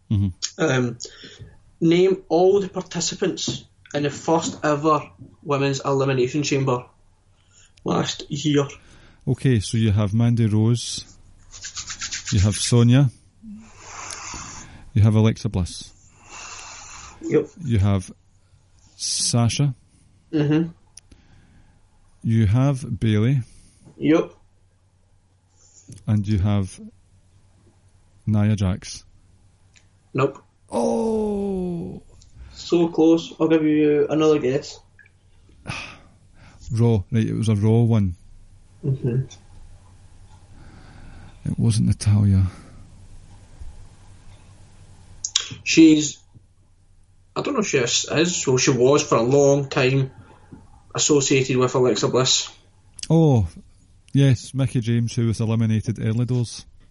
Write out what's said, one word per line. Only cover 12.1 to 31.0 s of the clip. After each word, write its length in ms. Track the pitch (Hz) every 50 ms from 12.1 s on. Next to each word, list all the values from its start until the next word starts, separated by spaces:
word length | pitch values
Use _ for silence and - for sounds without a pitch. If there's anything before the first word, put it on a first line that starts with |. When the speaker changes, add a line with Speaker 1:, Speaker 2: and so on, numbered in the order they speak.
| - - - - -
Speaker 1:
you 60 | 104
have 140 | 90 107 98
Sonya, 560 | - - - 123 120 117 117 120 131 143 123 - - _ _ _ _ - 220 208 214 - - - - - - - - - - - - - - - - - - - - - - - - - - -
you 80 | 113 101
have 140 | 113 104
Alexa 320 | 110 107 110 - - - 110
Bliss, 420 | 101 98 90 - - - - - - _ _ _ _ _ - - - - - - - - - - - - - - - - - - - - -
Speaker 2:
Yep. 260 | 330 151 151 - - - - 170
Speaker 1:
you 140 | 135 113 104
have 320 | 95 101 98 98 92 - - _ _ _ _ _ _ _ _ _ _ _ _ _ _ _ _
Sasha, 800 | - - - - - - - - 120 117 113 - - 143 143 127 - _ _ _ _ _ _ _ _ _ _ -
Speaker 2:
Mm-hmm. 380 | 156 147 143 151 156 165 165 170 _ _ _ _ - _ _ - _ _ _ - - _ _ _ - - _ _ _ _ _ _ _ _ _ _ _ -
Speaker 1:
you 240 | 123 113 110 113
have 520 | 95 101 127 131 143 143 127 143 113 113 92
Bayley, 400 | - 113 107 104 107 123 143 135 110 - - - - - _ _ _ - - -
Speaker 2:
Yep. 340 | - 143 156 175 - - - _ _ _ _ _ _ _ _ _ _ _ _ _ _ _ _ _ _ _ _ _ _ _ _ _ _ _ _ - _ - - - -
Speaker 1:
and 200 | - 110 107 101
you 120 | 104 107 98
have 420 | 90 104 101 101 95 92 - - 220 214 - _ _ _ _ _ _ _ _ _ _ _ _ _ _ _ _ _ _ _ _ _ _ _ _ _ _
Nia 300 | - 107 104 104 107 107
Jax. 480 | 92 101 90 92 - - - - - - - _ _ _ _ _ _ _ _ _ _ _ _ _ _ _ _ _ _ _ _ _
Speaker 2:
Nope. 280 | 135 135 139 - - - _ _ _ _ _
Speaker 1:
Oh! 1300 | - 233 240 233 233 226